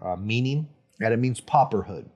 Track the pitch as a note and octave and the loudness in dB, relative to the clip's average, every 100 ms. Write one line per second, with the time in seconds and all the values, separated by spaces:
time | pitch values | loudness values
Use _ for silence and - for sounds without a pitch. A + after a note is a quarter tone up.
0 | F#2 F2+ G#2 A2 C3 D3 D3+ - _ - | -6 -4 -2 0 0 -2 -4 -10 _ -4
1 | A2 A#2 B2+ A#2+ - D3 B2+ G#2 G2 F2 | 0 2 0 -2 2 4 4 2 -4 -10
2 | - | -14